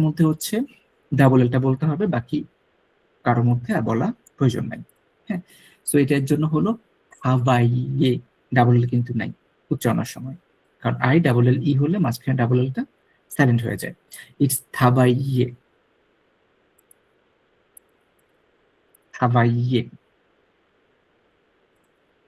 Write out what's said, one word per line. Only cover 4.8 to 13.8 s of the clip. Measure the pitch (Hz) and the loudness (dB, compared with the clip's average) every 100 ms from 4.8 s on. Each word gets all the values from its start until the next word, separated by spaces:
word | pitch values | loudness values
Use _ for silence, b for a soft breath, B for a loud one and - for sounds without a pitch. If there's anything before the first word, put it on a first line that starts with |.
| - _ _ _ - | -16 _ _ _ -10
হ্যাঁ? | 185 - b b b - | -10 -10 b b b -4
So, | 147 | 0
এটার | 139 143 | 2 0
জন্য | 135 147 156 | 0 -2 0
হলো | 151 185 226 _ _ _ _ | -2 -2 -4 _ _ _ _
হাওয়াইয়ে, | 127 127 120 123 120 123 131 135 131 123 - _ _ | -2 0 2 2 2 0 -2 -2 0 -2 -6 _ _
ডাবল | 120 120 120 | 2 4 4
এল | 120 | 2
কিন্তু | 120 120 | -2 -2
নাই | 117 92 - _ _ - | -4 -8 -10 _ _ -8
উচ্চারণের | 120 120 113 113 | -4 -2 -2 -4
সময়, | - 127 - _ _ _ _ | -10 -14 -16 _ _ _ _
কারণ | 120 123 | -6 -2
আই | 127 156 | 2 2
ডাবল | 160 120 120 | 2 4 4
এল | 123 131 | 2 0
ই | |
হলে | 135 147 196 | 0 0 0
মাঝখানে | 143 113 - 131 | -2 -4 -4 -2
ডাবল | 120 127 | 0 0
এলটা | 131 131 277 _ _ _ _ | -2 -4 -8 _ _ _ _
সাইলেন্ট | - 135 120 | -2 0 0
হয়ে | 113 101 | -2 -6